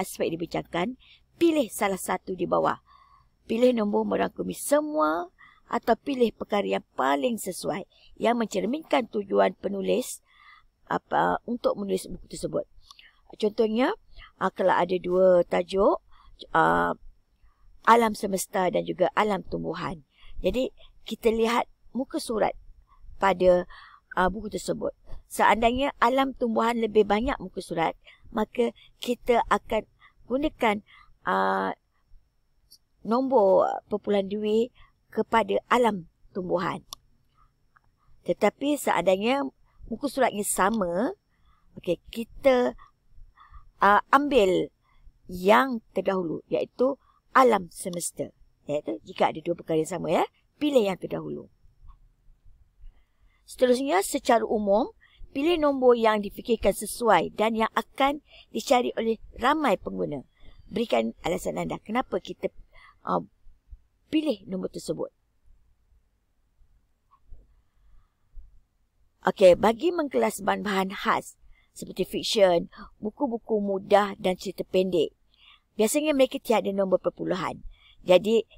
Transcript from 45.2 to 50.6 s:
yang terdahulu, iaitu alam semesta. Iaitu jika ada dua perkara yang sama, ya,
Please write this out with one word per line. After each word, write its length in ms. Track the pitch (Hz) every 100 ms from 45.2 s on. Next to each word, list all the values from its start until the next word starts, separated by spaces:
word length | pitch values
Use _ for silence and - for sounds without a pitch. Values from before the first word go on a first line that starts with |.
| -
yang 560 | 180 185 226 269 233 -
terdahulu, 560 | - 185 190 170 - -
iaitu 480 | - - - 247 277 _ _ _
alam 320 | 247 262 208 175
semesta. 560 | - 196 175 - - - _ _ _ -
Iaitu 320 | 147 - 320
jika 320 | - 180 165
ada 80 | 160
dua 160 | 160 170
perkara 240 | - 160
yang 80 | 160
sama, 240 | 175 135
ya, 100 | 190 381 _ _ _